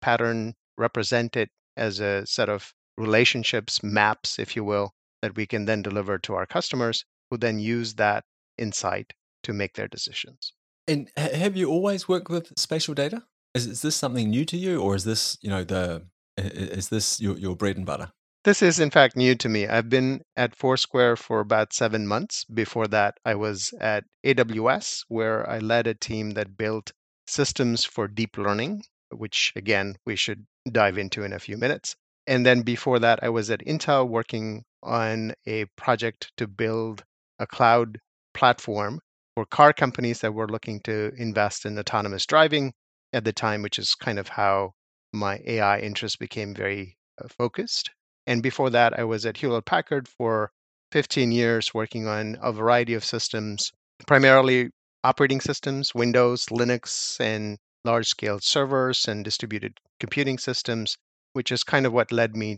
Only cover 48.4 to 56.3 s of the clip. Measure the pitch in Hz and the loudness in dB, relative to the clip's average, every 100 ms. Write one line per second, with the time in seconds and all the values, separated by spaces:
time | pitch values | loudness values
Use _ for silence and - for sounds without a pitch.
48.4 | 127 - 131 120 120 - 113 110 113 - | 0 0 2 4 4 2 -2 -2 -4 -4
49.4 | 135 113 - 180 - 143 123 - 117 110 | -2 -2 0 -2 0 -4 -4 -4 0 0
50.4 | 107 _ _ _ _ 151 - - 120 120 | -2 _ _ _ _ 0 0 2 2 4
51.4 | 117 113 - 110 110 117 110 107 107 113 | 2 2 0 -4 -4 -6 -4 -4 -4 -4
52.4 | - 107 113 120 117 110 - 113 - 110 | -4 0 4 4 2 -2 -4 -6 -4 -4
53.4 | 107 104 - - _ - - 139 135 135 | -6 -6 -8 -10 _ -8 4 8 10 10
54.4 | 131 127 120 - _ _ 127 131 139 135 | 8 4 2 -6 _ _ 0 4 2 2
55.4 | - 143 139 135 135 120 120 123 123 | -2 -4 -4 -4 -2 0 4 6 4